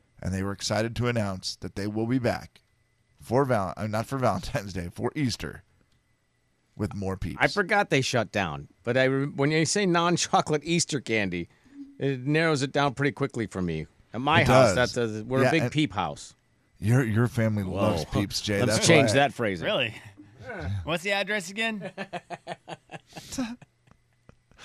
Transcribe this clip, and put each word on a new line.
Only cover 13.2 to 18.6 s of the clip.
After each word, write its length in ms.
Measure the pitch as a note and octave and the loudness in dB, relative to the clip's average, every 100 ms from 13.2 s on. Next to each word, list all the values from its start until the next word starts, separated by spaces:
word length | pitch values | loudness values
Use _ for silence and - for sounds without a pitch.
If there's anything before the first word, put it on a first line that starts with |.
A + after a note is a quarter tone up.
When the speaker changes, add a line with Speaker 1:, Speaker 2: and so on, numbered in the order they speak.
| C#3 B2 G2+ | -4 -2 -4
Speaker 2:
for 140 | F#2+ | -2
me. 260 | F2 D#2+ D#2 _ _ | -2 -2 -6 _ _
At 80 | A2 | -4
my 180 | C#3+ E3 | 2 4
Speaker 1:
It 60 | C3 | 6
Speaker 2:
house, 280 | C3 A#2+ | 8 8
Speaker 1:
does. 200 | A2 A#2+ | 6 2
Speaker 2:
that's 20 | B2 | 0
a, 280 | A#2 G#2+ | -2 -4
we're 180 | A2+ C3 | -2 2
Speaker 1:
Yeah, 60 | B2+ | 4
Speaker 2:
a 20 | |
big 120 | E3 | 4
Speaker 1:
and 60 | A#2+ | 2
Speaker 2:
Peep 200 | D3 D3+ | 0 0
house. 420 | G2 E2 C#2+ - - _ _ _ - | 0 -4 -4 -14 -20 _ _ _ -4
Speaker 1:
your, 260 | G#2 B2+ | 2 4
your 240 | A#2 G#2+ A#2+ | 4 2 2
family 340 | A#2 A2 G#2 | 2 0 0
loves 400 | F#2+ F#2 G#2+ E2+ | -2 0 2 0
Speaker 2:
Whoa. 160 | - - | 0 0
Speaker 1:
Peeps, 180 | G2+ - | 0 -2
Jay. 200 | G2+ G2+ | -2 0